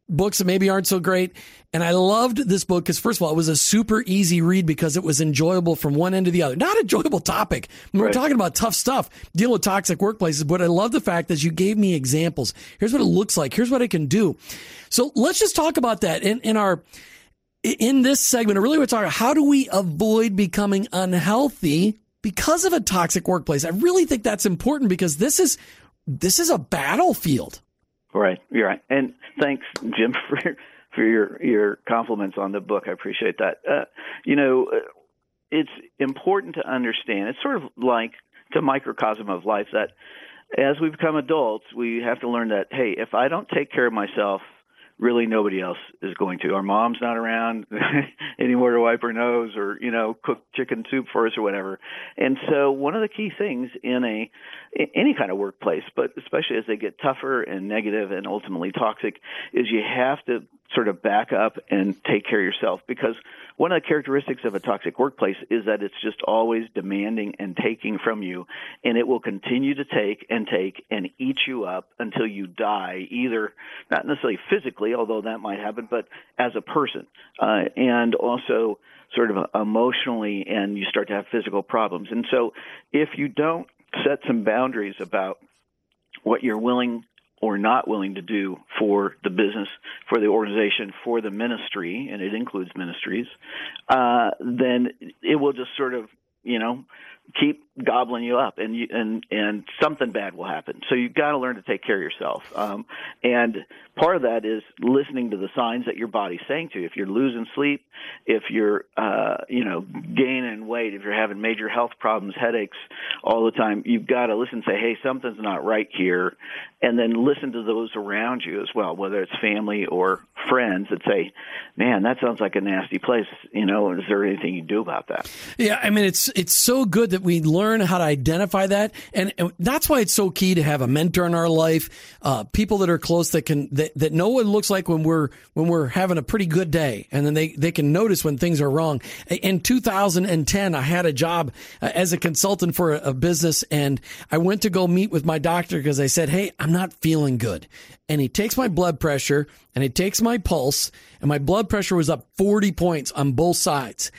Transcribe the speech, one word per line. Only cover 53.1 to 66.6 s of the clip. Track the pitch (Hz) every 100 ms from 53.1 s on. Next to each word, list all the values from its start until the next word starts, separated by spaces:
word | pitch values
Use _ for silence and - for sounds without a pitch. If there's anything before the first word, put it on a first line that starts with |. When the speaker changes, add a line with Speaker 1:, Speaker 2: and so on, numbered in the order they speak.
| - 214 -
Speaker 2:
things | 202 123 127 -
in | 120 127
a, | 123 107 110 - - - - -
i-, | - -
any | 262
kind | - 104
of | 95
workplace, | 98 - 101 80 - -
but | 127 -
especially | - 147 - 113
as | 113
they | 107
get | 104 -
tougher | 139 135 135 127
and | 87 95 95
negative | 107 104 107 98
and | 95 98
ultimately | 101 101 90 90
toxic, | - 113 - 110 - - - -
is | 123 113
you | 113 104
have | 127 127 147 -
to | 120 - _ _
sort | - 107
of | 95
back | 98 104 117
up | 104 107 - -
and | 98 98 98
take | - 107 -
care | 107
of | 92
yourself, | 117 110 92 -
because | 123 123 117 - - - -
one | 165
of | 175
the | -
characteristics | 151 135 139 143 127
of | 117
a | 98
toxic | - 101 85 -
workplace | 135 - 98 95 -
is | 113 104
that | 107
it's | 101 -
just | 107 - -
always | 110 113 113